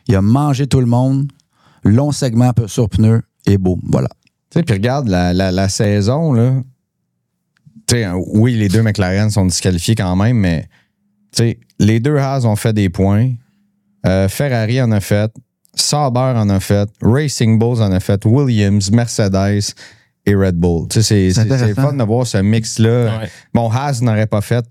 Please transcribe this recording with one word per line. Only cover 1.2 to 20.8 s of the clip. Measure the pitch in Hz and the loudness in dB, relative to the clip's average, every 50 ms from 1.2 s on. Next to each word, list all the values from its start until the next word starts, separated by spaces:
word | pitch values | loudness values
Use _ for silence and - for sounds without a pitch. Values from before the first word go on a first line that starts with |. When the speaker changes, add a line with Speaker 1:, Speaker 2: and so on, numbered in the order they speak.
| 143 139 - _ _ _ _ _ _ _ _ _ - | -4 -6 -8 _ _ _ _ _ _ _ _ _ 0
Speaker 1:
long | 95 104 120 143 147 | 2 2 2 2 0
segment | 139 - 147 127 110 117 123 123 120 | -2 -2 -2 -2 0 2 2 2 2
peu-, | - 117 98 | 0 -4 -2
sur | - - 117 101 | -2 -2 -2 -2
pneu | - - 110 110 113 113 - - _ _ _ | 0 2 2 2 2 0 -2 -6 _ _ _
et | - 98 98 | 0 0 2
boum, | 92 92 90 - - - | 2 0 -2 -2 -2 -2
voilà. | - 65 65 - - _ _ _ _ _ _ _ | -2 -2 -2 -4 -6 _ _ _ _ _ _ _
Speaker 2:
Tu | - 170 | -4 -2
sais, | 170 | -2
puis | - 104 | 0 -2
regarde | 95 101 123 131 147 139 110 | -2 -2 -2 -2 -2 -2 0
la, | 92 90 90 90 90 | 0 0 2 2 0
la, | 92 95 95 | 0 0 0
la | 90 92 98 95 | 0 0 -2 -2
saison, | - - 117 104 101 104 98 107 127 151 165 160 131 | -2 -2 0 0 0 0 0 0 0 0 0 0 0
là. | 113 117 127 131 131 127 - _ _ _ _ _ _ _ _ _ _ _ _ _ _ _ _ _ _ _ - _ - - - | 2 2 0 0 -2 -4 -8 _ _ _ _ _ _ _ _ _ _ _ _ _ _ _ _ _ _ _ -20 _ -14 -6 -4
Tu | 123 120 | -2 -2
sais, | 110 | -2
hein, | 92 87 92 90 - - | -2 -4 -4 -4 -2 0
oui, | 107 113 127 120 | 2 2 2 2
les | 110 107 98 | 0 0 0
deux | 90 110 | 2 2
McLaren | 113 110 98 107 98 90 92 98 107 107 | 2 0 0 0 -2 0 0 0 0 0
sont | 101 104 95 | 0 0 0
disqualifiés | 92 90 - - 98 90 87 - - 113 | 0 0 -2 -2 -2 -2 0 -2 -2 -2
quand | 107 101 90 90 | -2 -2 -2 0
même, | 95 101 117 127 113 | 0 0 2 2 2
mais, | 98 87 82 76 - - _ _ _ _ _ _ _ _ _ _ _ _ - | 0 0 0 -2 -4 -8 _ _ _ _ _ _ _ _ _ _ _ _ -4
tu | - 120 | -2 -2
sais, | 117 - - _ _ _ - | -2 -2 -4 _ _ _ 0
les | 101 104 113 117 | 2 2 2 2
deux | 113 147 151 143 | 0 0 0 0
Haas | 139 135 139 139 123 | 0 0 -2 0 0
ont | 117 104 | 0 0
fait | 101 - 120 110 | 0 0 -2 0
des | 107 101 95 | 0 0 0
points. | 87 - 95 98 101 104 120 131 123 117 - _ _ _ _ _ _ _ _ _ _ _ - 90 | 0 0 0 2 2 2 0 0 -2 -6 -10 _ _ _ _ _ _ _ _ _ _ _ -2 0
Euh, | 92 95 98 98 | 2 2 0 0
Ferrari | - - 143 143 127 117 110 104 120 131 | 0 -2 -2 -2 -2 -2 -2 -2 0 0
en | 127 117 | 0 0
a | 110 101 | 0 0
fait. | - - 104 104 107 110 - - - _ _ _ _ _ _ | 0 0 -2 0 0 -2 -6 -12 -20 _ _ _ _ _ _
Sauber | - - - - 147 151 131 120 123 131 131 127 | -6 -4 -2 -2 -2 -2 0 0 0 0 0 0
en | 113 107 101 | 0 0 0
a | 98 95 | 0 0
fait. | 92 - 101 101 101 104 - _ | 0 0 0 0 0 -2 -6 _
Racing | - 101 117 139 156 143 - - 123 110 110 107 | 0 0 2 2 0 -2 -2 0 0 2 2 2
Bulls | 113 120 123 113 | 2 0 0 0
en | 110 98 | 0 0
a | 92 92 | 0 0
fait. | - - 104 98 - | 0 0 -2 0 0
Williams, | 107 113 143 143 131 120 107 104 98 101 101 95 95 | 2 2 2 2 2 2 2 2 2 2 0 0 2
Mercedes | 104 120 120 117 - - 110 98 95 95 98 101 104 104 101 - - - - - - _ _ _ _ _ _ | 0 0 0 0 -2 -2 0 0 0 0 0 0 0 -2 -2 -4 -8 -12 -20 -20 -20 _ _ _ _ _ _
et | 101 101 | 0 2
Red | 98 95 95 90 | 2 2 2 0
Bull. | 85 87 87 85 82 | 0 0 0 0 0